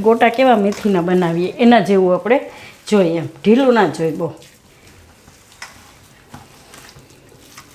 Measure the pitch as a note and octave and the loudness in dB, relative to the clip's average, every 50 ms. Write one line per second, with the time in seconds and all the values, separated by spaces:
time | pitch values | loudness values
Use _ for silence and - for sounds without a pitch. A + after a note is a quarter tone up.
0 | G3+ A3 A3+ A#3+ B3 A3+ A3+ - C4+ C4 A#3+ G#3+ G3 G3+ G3+ - - G#3+ G3 F3+ | 0 0 2 2 2 0 0 2 2 2 2 2 0 -2 -2 -4 -2 -2 -2 -2
1 | E3+ F#3 F3 F3+ F3 E3 E3 E3+ F3+ F#3 - - B3 A#3+ A#3+ A3+ F3+ F#3 G3+ F#3+ | 0 0 0 0 0 -2 -2 -4 -4 -4 -2 0 2 4 4 4 2 2 0 2
2 | F#3 F3+ F3+ F3 - G#3 B3 C#4 - - - - - - - - _ - G#3+ G3+ | 2 2 0 -2 0 0 -2 -2 -2 -6 -16 -20 -20 -20 -20 -20 _ -2 0 0
3 | F#3 D#3+ E3 E3 D3+ C3+ - - - G3 A3+ C4 C#4 B3+ A#3 A3+ G3 D#3 C3+ - | 2 0 -2 -4 -6 -8 -12 -4 0 2 2 2 4 2 2 2 2 0 -2 -4
4 | D#3+ D#3+ D3+ F#3 E3+ D#3+ - - - - _ _ _ _ _ _ _ - - - | -6 -6 -6 -6 -8 -10 -10 -12 -20 -20 _ _ _ _ _ _ _ -20 -20 -20
5 | - _ _ _ _ _ - _ _ _ _ - - - - - - - _ _ | -20 _ _ _ _ _ -20 _ _ _ _ -20 -20 -20 -20 -20 -20 -20 _ _
6 | _ _ _ _ _ _ - - - - - - - - - - - - - - | _ _ _ _ _ _ -20 -20 -20 -20 -20 -20 -20 -20 -20 -20 -20 -20 -20 -20
7 | - - _ _ _ _ - _ - - - - - _ _ | -20 -20 _ _ _ _ -20 _ -20 -20 -20 -20 -20 _ _